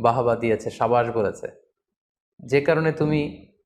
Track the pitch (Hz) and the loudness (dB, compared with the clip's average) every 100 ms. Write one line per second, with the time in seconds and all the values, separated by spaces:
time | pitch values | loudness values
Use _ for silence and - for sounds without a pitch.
0 | 117 120 120 117 117 107 117 - 113 120 | 0 2 2 0 0 0 -2 -4 0 2
1 | 117 113 98 - - - _ _ _ _ | 2 0 -2 -4 -12 -16 _ _ _ _
2 | _ _ _ _ 117 139 143 160 160 151 | _ _ _ _ -2 0 2 2 2 0
3 | 151 151 147 - - _ | 0 0 -2 -8 -20 _